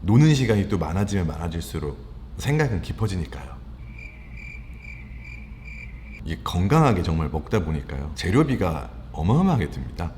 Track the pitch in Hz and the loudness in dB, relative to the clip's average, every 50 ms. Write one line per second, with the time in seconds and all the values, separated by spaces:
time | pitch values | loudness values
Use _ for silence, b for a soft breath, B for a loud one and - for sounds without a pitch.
0 | - 85 107 127 151 156 151 135 131 113 110 101 95 101 104 90 82 76 82 95 | 4 8 8 10 10 10 8 6 6 4 4 4 4 2 2 0 0 0 2 0
1 | 104 95 101 98 90 80 76 78 85 85 80 82 82 - - 80 73 73 69 - | 2 2 2 0 0 0 -2 -2 -4 -4 -4 -4 -6 -4 -6 -4 -4 -4 -6 -8
2 | - - - - - - - - - - 143 156 156 131 110 87 - - 92 - | -12 -14 -14 -14 -14 -14 -10 -6 -2 0 2 2 2 2 0 -2 -4 -4 -4 -2
3 | 113 101 95 90 80 - - 71 67 65 67 - - - - - - - - - | -2 -2 0 -2 -4 -6 -8 -12 -12 -12 -12 -14 -14 -14 -14 -14 -14 -14 -14 -14
4 | - - - - - - - - - - - - - - - - - - - - | -14 -14 -16 -16 -16 -14 -14 -14 -12 -12 -12 -14 -14 -14 -14 -14 -14 -14 -14 -14
5 | - - - - - - - - - - - - - - - - - - - - | -12 -12 -12 -12 -12 -12 -12 -12 -12 -14 -14 -14 -12 -12 -12 -12 -12 -12 -12 -12
6 | - - - - - 76 80 71 - - - 85 90 98 135 160 156 139 110 90 | -12 -12 -12 -10 -6 -6 -6 -4 -4 -2 0 2 4 6 6 6 6 6 4 4
7 | 85 90 82 80 80 73 76 78 - - - 107 85 78 80 73 69 - 69 67 | 2 2 2 0 0 0 -2 -4 -4 0 0 0 2 2 -2 -2 -4 -6 -6 -6
8 | 69 76 76 - - 87 92 131 160 139 131 - 101 87 80 73 - - - - | -6 -6 -6 -4 -2 2 4 4 4 4 2 2 2 0 0 -2 -4 -8 -12 -14
9 | - - - - 78 90 117 156 185 190 170 117 85 71 - 69 65 62 - - | -14 -10 -6 -2 2 4 4 4 6 4 4 2 2 -2 -2 -6 -8 -8 -6 -6
10 | 87 80 - | -6 -6 -6